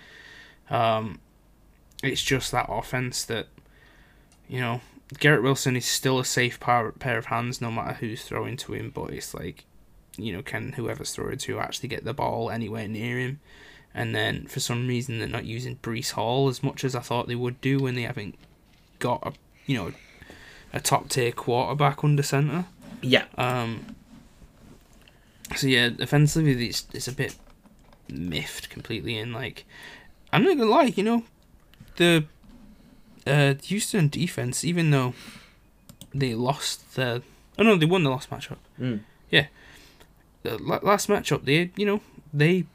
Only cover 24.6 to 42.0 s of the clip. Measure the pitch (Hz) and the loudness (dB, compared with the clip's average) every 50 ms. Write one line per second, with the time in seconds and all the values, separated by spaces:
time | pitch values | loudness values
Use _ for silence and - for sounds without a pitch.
24.6 | - - - - _ _ - - - - - _ _ _ _ - - - - - | -20 -20 -20 -20 _ _ -20 -20 -20 -20 -20 _ _ _ _ -18 -12 -8 -4 0
25.6 | 139 135 127 120 120 117 - - - - 147 147 151 147 - 165 156 147 131 120 | 2 4 6 6 6 4 2 -2 -2 2 4 6 6 6 4 4 4 4 2 2
26.6 | 120 98 82 - - - - - - 123 127 143 131 - - - - - - _ | 0 -2 -4 -6 -8 -8 -10 -10 -8 -8 -6 -6 -6 -6 -6 -12 -20 -20 -20 _
27.6 | _ - - - - - - _ _ - - 69 87 90 - - 143 - - - | _ -20 -20 -20 -20 -20 -20 _ _ -12 -10 -8 -6 -4 -4 -4 -6 -6 -10 -12
28.6 | - - - - - - 120 101 - 117 117 110 110 120 117 123 131 - - - | -14 -14 -14 -14 -10 -8 -8 -6 -6 -6 -6 -6 -6 -8 -8 -8 -8 -10 -10 -12
29.6 | - - - - - - - - - - - _ - - - 165 262 392 349 277 | -20 -20 -20 -20 -20 -20 -20 -20 -20 -20 -20 _ -6 0 4 4 6 6 6 4
30.6 | 226 208 240 320 302 233 175 196 196 226 233 233 226 - _ _ _ _ _ - | 4 6 6 6 6 4 4 2 2 2 2 0 0 -4 _ _ _ _ _ -20
31.6 | _ _ - - - - - - 175 175 170 160 151 - - - - - - - | _ _ -20 -20 -20 -8 0 2 4 6 6 4 2 0 -8 -20 -20 -20 -20 -20
32.6 | - - - - - - - - - - - - - - 143 147 143 139 139 143 | -20 -20 -20 -20 -20 -20 -20 -20 -20 -20 -16 -8 -2 2 4 6 6 4 4 0
33.6 | - - 185 214 - - - 208 156 143 - - 175 175 - - 123 123 - - | -2 -4 -2 -2 -2 0 2 4 4 4 2 0 -2 -2 -2 -4 -4 -4 -4 -2
34.6 | - 165 175 175 165 151 143 135 127 123 120 - - - - - - - - _ | -2 0 0 2 4 6 6 4 4 2 -2 -6 -14 -18 -20 -20 -20 -20 -20 _
35.6 | - _ _ _ _ - - - - - - 139 135 127 113 113 123 127 139 - | -20 _ _ _ _ -20 -20 -20 -16 -8 -4 -2 0 0 0 0 0 0 0 -2
36.6 | - - - - - - - 131 131 123 117 127 - - - - - - - - | -2 -6 -6 -8 -12 -8 -4 -2 0 0 0 -4 -6 -10 -20 -20 -20 -8 0 4
37.6 | 208 226 208 170 151 160 185 190 156 135 127 139 - - - 131 - - 131 - | 6 6 8 8 6 4 4 4 4 2 2 0 -4 -8 -10 -10 -10 -12 -14 -14
38.6 | - _ - - 123 127 113 104 - - - _ _ - - 151 147 - _ - | -16 _ -10 -6 -4 -2 -2 -4 -6 -10 -20 _ _ 2 2 2 2 2 _ -20
39.6 | - - - - - - - - - _ _ _ _ _ _ _ - - 113 107 | -20 -20 -20 -20 -20 -20 -20 -20 -20 _ _ _ _ _ _ _ -6 -6 -4 -4
40.6 | - 143 202 - - - 208 - - - 202 - - - 147 - - 131 143 165 | -2 -2 -2 2 4 4 4 4 4 2 0 0 2 0 0 0 2 4 4 4
41.6 | 175 180 - 190 208 202 202 208 | 2 0 -2 -2 0 0 0 0